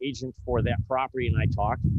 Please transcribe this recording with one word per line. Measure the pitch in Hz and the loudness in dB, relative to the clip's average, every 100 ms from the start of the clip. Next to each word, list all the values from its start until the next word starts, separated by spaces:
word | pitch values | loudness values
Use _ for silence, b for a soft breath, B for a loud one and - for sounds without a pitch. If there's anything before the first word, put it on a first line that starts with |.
agent | 139 120 127 - | -6 -6 -8 -8
for | - 120 | -2 2
that | 117 117 - | 2 0 0
property | 131 131 131 120 | -2 -2 -2 0
and | - | 2
I | - | 2
talked, | 104 107 127 - | 2 0 0 2